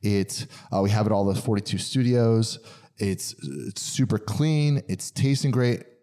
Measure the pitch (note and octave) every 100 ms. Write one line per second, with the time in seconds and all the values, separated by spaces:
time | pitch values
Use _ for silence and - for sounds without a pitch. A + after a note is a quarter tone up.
0 | G#2+ G2+ F#2+ - - - - G2 G2+ G#2+
1 | G#2+ G#2 G2 F#2+ - G#2 - F#2 - C3+
2 | B2 B2 A#2 A2+ A2+ - - - - _
3 | G2+ F#2 - - D2 C#2 A#1 G2 - -
4 | C3+ A2 - - D3+ D#3 D3 C#3+ - -
5 | - - C3+ C#3 C#3 B2+ B2 A#2 - _